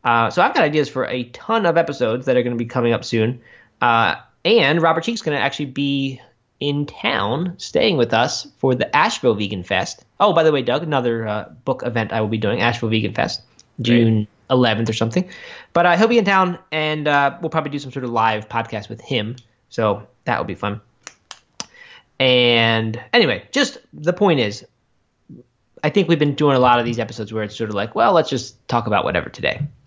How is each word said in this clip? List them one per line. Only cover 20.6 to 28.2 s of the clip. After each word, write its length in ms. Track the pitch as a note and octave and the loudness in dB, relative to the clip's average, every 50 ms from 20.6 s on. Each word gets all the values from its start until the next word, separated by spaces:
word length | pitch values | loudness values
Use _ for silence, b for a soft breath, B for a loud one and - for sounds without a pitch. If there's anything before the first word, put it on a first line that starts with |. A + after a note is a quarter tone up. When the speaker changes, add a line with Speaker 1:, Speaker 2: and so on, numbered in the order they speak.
| - G#2 G2+ A2 _ _ _ _ _ - - _ _ _ - _ _ _ _ _ B B B B B B B B B B _ _ | -6 -6 -6 -6 _ _ _ _ _ -20 -20 _ _ _ -20 _ _ _ _ _ B B B B B B B B B B _ _
Speaker 1:
And 800 | C3 C3 B2+ B2 B2 A#2+ A#2+ A#2 A2+ A2+ A2+ A2+ A2+ A2 G#2+ G#2+ - - | 2 4 4 4 4 4 4 4 4 2 2 0 0 -2 -6 -8 -8 0
anyway, 340 | - B3 G#3 C#3 G#2 F2+ - _ | 2 2 4 2 0 -4 -6 _
just 240 | - C4 C4+ - - - _ _ | -2 -2 -2 -2 -4 -16 _ _
the 220 | - D3 D3+ E3 F3+ | -18 -4 -2 -2 0
point 260 | - G#3 F#3 E3 C#3 | 2 2 2 2 2
is, 260 | A2+ G#2 G#2+ - - _ _ _ _ _ _ _ _ _ _ _ _ _ B2 - - _ _ _ _ _ _ - - | 0 -2 -4 -8 -16 _ _ _ _ _ _ _ _ _ _ _ _ _ -20 -20 -20 _ _ _ _ _ _ -4 -4
I 60 | D3+ | 0
think 180 | - G#3 F#3 D#3 | 0 0 2 2
we've 100 | E3+ D3 | 2 2
been 160 | D3+ D3 C#3 | 2 0 0
doing 220 | - D3+ C#3+ C3+ | 2 2 4 4
a 20 | B2+ | 4
lot 220 | B2+ B2 B2 A#2+ | 4 4 4 2
of 40 | A#2 | 2
these 140 | A#2 A2+ A#2 | -2 -4 -4
episodes 340 | A2+ G#2+ - - G#2+ G2 | -6 -6 -6 -10 -10 -8
where 120 | A2 A2 G#2+ | -6 -6 -6
it's 120 | G#2 - | -6 -6
sort 140 | - A#2 G#2 | -8 -6 -4
of 60 | G#2+ | -2
like, 180 | G2+ G#2 G#2+ - | -4 -4 -4 0
"Well, 180 | - A#2 A3 | 2 2 4
let's 160 | F#3+ E3 | 4 4